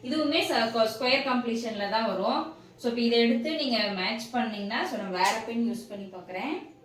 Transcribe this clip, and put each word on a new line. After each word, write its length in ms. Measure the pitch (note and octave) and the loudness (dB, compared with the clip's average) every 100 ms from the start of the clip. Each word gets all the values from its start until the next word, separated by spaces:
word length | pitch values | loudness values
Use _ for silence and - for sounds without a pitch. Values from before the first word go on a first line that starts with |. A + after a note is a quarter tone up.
| B3 | -2
இதுவுமே 340 | D#4 D4 E4 G4 | 0 2 2 2
ச-, 180 | C4 A3+ A#3 | 2 2 2
கொ-, 160 | A3 | 2
ஸ்கொயர் 320 | - B3+ C4+ C4+ | 2 2 2 2
கம்ப்ளீஷன்ல 560 | B3 A#3 A3+ A#3 G3+ G3+ A3 | 0 0 -2 -4 -4 0 0
தான் 140 | A3 | 0
வரும். 320 | F#3 G#3+ C#4+ D#4+ - - - | 0 0 0 -2 -10 -20 -6
So 80 | A#3+ | -2
இப்ப 100 | A#3+ A#3 | 2 4
இதை 100 | A#3 A#3 | 6 6
எடுத்து 300 | A#3 D#4 D#4 | 4 0 0
நீங்க 180 | C4+ A3+ G#3 F#3+ | 0 2 0 0
மேட்ச் 260 | F#3+ A#3 - B3 | -2 -4 -4 -2
பண்ணீங்கன்னா 480 | A3 G#3 G3+ A3+ F4+ | -2 -4 -4 -4 -2
so 80 | G#3+ | -4
நான் 160 | G3 F#3 | -4 2
வேற 120 | F#3+ A3+ A#3 | 2 2 -2
பென் 180 | A#3 A#3 | -2 -2
யூஸ் 180 | G3 - | -2 -8
பண்ணி 160 | G3 F#3+ F#3 | -12 -12 -14
பாக்குறேன். 360 | F3 F#3 C4 F4+ - - | -10 -6 -4 -6 -8 -20